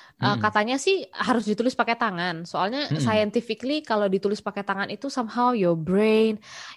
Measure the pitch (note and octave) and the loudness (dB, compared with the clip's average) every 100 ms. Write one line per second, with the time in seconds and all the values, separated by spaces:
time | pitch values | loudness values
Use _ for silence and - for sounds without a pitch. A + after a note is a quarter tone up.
0 | - - G3+ G#3 G#3+ G#3+ G#3+ C4+ - F#4+ | -20 -4 0 0 2 2 2 0 0 0
1 | - - G3 A#3+ G#3 G#3 A#3 - A3+ A#3 | -2 -4 0 0 2 0 0 0 0 0
2 | A3+ F3 F3+ E3 E3+ D#3 F#3+ C4+ D4 - | -2 -2 -4 -4 -6 -2 -2 -2 -2 -2
3 | A#3+ G#3+ G#3 A#3+ A3+ A3 B3+ D4+ D4+ G#3+ | 2 2 2 0 -2 -4 -4 -4 -2 0
4 | G3+ F#3+ G3+ G#3 G#3 G3+ G3+ F#3+ G3 G#3 | 2 0 0 -4 -6 -6 -4 -4 -4 -6
5 | C#4 C4+ A3 A#3+ B3 A#3+ F3 E3 D#3 F#3+ | -6 -4 -4 0 2 4 2 2 2 2
6 | A3 A3 A3 G#3+ - - - | 4 4 4 0 -8 -18 -18